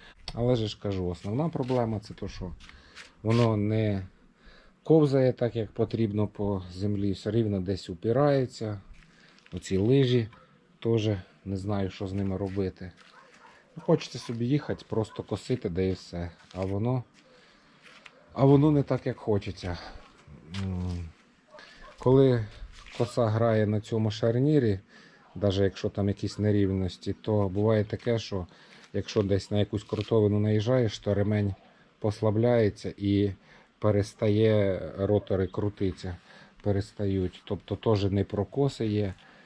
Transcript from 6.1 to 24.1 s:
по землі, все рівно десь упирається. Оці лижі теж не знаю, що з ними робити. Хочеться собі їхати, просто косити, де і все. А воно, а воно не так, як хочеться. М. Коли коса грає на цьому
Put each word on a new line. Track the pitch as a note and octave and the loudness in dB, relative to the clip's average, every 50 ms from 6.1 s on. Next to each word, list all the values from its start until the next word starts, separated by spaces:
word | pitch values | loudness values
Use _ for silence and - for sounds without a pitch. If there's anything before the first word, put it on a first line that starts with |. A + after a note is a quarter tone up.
| G2+ G#2 G#2+ G2+ | 0 0 -2 -2
по | - - G#2 G2+ G2+ F#2+ F#2 F2+ | -2 -4 -4 -2 -2 -4 -6 -8
землі, | F2+ F#2 G2 G2+ G#2 G2+ G2 G2+ | -10 -6 -4 -2 -2 -2 -2 -2
все | F#2+ - - G#2+ | -4 -4 -4 -2
рівно | G2+ A#2 A#2 G#2+ G2+ G2 | 0 0 0 0 0 -2
десь | F#2 F2+ G2+ F2+ - - | -2 -2 -4 -6 -6 -10
упирається. | F#2 E2 - A2 A#2 B2+ C#3+ D3 C#3+ C3+ C3 A#2+ - - A2+ A2 G#2 G2 - - - - - - - - - - - - _ - - | -12 -6 -2 0 2 2 2 2 2 2 0 -2 -6 -8 -8 -8 -8 -8 -12 -18 -20 -20 -20 -20 -20 -20 -20 -20 -20 -20 _ -14 -14
Оці | F2+ - - G2 F#2 | -12 -8 -4 -2 0
лижі | G2 A2 C3 C#3 C3+ B2 B2 B2 A2+ A2 - - - _ _ _ _ _ _ _ | 2 4 4 4 4 4 4 2 0 0 -6 -16 -20 _ _ _ _ _ _ _
теж | - A2+ A2+ A2+ G#2 G#2+ G#2 F#2 F2 - - _ _ | -2 0 0 2 2 0 0 -2 -4 -12 -20 _ _
не | G2 G2 F#2+ | -8 -6 -6
знаю, | F#2+ G2+ G#2 G2+ G2 F#2+ | -4 -4 -2 -2 -2 -4
що | - - G#2 F#2+ | -6 -8 -8 -6
з | F#2+ | -4
ними | G2+ G2 G2 F#2+ F#2 | -4 -2 -2 -2 -4
робити. | G2+ G2 F#2+ G2+ G2 F#2 F2+ - F#2 F2+ - - - - - - - - - - - - - - _ _ _ - | -4 -4 -2 -2 -4 -4 -4 -8 -14 -16 -16 -18 -20 -20 -20 -20 -20 -20 -20 -20 -20 -20 -20 -20 _ _ _ -14
Хочеться | - - E3+ D3+ - - - B2 | 0 0 2 2 0 -4 -12 -14
собі | - - B2 A2+ A#2 A#2+ | -10 -8 -6 -4 -2 0
їхати, | C#3 D3 - - G#2+ - - - | 0 0 0 -4 -8 -8 -6 -4
просто | - G#2+ A2 - - - G2 | -2 -2 -2 -2 -4 -12 -6
косити, | - A2 G2 - - C3 B2 - G#2+ | -6 -6 -6 -2 -4 -4 -2 -2 -4
де | E2+ F#2 F#2+ F#2+ | -2 0 0 0
і | |
все. | F#2+ - - - - F2 F2 E2+ E2 - - - - | 0 -4 -8 -12 -10 -8 -8 -8 -10 -16 -20 -16 -8
А | F2+ F#2+ | -6 -4
воно, | F#2+ G2 G2+ G#2+ A#2+ B2+ C3 A#2+ - _ - _ - - - - _ _ _ _ _ _ _ _ - - - - - - - - _ - | -4 -2 -2 0 0 -2 -2 -4 -8 _ -20 _ -20 -20 -20 -20 _ _ _ _ _ _ _ _ -20 -20 -20 -20 -20 -20 -20 -20 _ -2
а | - B2+ | 4 6
воно | C#3 C#3+ C#3 C#3 D#3 | 6 8 8 6 6
не | D3+ C#3+ C3+ | 4 2 2
так, | - C3+ B2+ - C3+ | 0 -2 -4 -4 -6
як | A#2 - | -8 -6
хочеться. | - - G#2+ G2+ - - F#2+ - - F#2 F2 E2 - - - - - - - - - - D2+ - - - E2+ G2 G2 | -2 0 0 0 0 -4 -10 -8 -8 -8 -8 -8 -10 -14 -16 -18 -20 -20 -20 -20 -20 -20 -20 -20 -20 -14 -10 -8 -6
М. | F#2+ F#2 F2+ F2+ F#2 F2 F2 E2+ E2 D#2+ _ _ _ _ _ _ _ - - - - - - - - - - | -4 -4 -4 -4 -6 -6 -6 -8 -12 -14 _ _ _ _ _ _ _ -20 -20 -20 -20 -20 -20 -20 -20 -20 -2
Коли | - B2 C3 C3+ C3+ C3+ B2+ A#2+ A2 G#2 - - - - - - - - - - | 2 4 6 8 8 6 4 2 0 -4 -10 -16 -18 -18 -18 -20 -20 -20 -4 -4
коса | A#2+ - - - A#2+ A2 | -4 -2 0 0 0 2
грає | G#2+ A2 A#2 A#2 A2 A2 G#2+ G2+ | 2 2 2 4 4 4 2 2
на | G#2+ G#2+ | 0 -2
цьому | G#2+ - - A2 A2 A2 | -2 -2 -2 0 0 -2